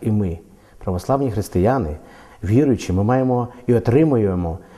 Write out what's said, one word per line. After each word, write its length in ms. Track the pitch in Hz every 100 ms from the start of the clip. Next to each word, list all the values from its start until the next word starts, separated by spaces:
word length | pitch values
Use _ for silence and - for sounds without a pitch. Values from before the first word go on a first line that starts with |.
і 100 | 113
ми, 280 | 104 95 80 - - - -
православні 540 | - 90 - 135 135
християни, 680 | 104 - 92 101 135 82 78 - - - -
віруючі, 500 | 90 113 147 117 -
ми 100 | 90
маємо 440 | 104 131 127 123 113 - -
і 60 |
отримуємо 840 | 117 123 131 160 123 101 90 85 85 -